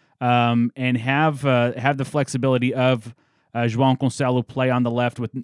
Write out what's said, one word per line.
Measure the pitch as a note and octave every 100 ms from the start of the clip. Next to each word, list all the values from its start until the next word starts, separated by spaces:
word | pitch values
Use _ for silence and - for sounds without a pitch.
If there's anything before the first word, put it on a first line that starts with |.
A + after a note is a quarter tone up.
| _ _
um, | B2 B2 A#2+ A#2+ A#2+ -
and | B2+ B2
have, | A#2 C#3 D#3 C#3 C#3
uh, | B2+ A#2+
have | B2 B2+ C#3+
the |
flexibility | C3+ D3+ C#3 C3 C3+ B2+ B2+
of, | B2+ B2+ B2+ A2+ - _ _ _
uh, | A#2
João | A#2+ A2+ C3 C3
Cancelo | C3+ - C3 B2+ A#2
play | - C3
on | B2
the | A#2+
left | A#2+ B2 -
with, | A#2 B2+